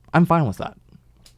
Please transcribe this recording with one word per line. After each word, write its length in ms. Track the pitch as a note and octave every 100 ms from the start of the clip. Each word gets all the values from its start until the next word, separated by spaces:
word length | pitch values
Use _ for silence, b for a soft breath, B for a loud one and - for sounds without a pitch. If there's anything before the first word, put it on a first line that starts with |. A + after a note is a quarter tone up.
| _
I'm 100 | -
fine 220 | F3 E3+ C3+
with 120 | F#2
that. 200 | - - _ - _ _ -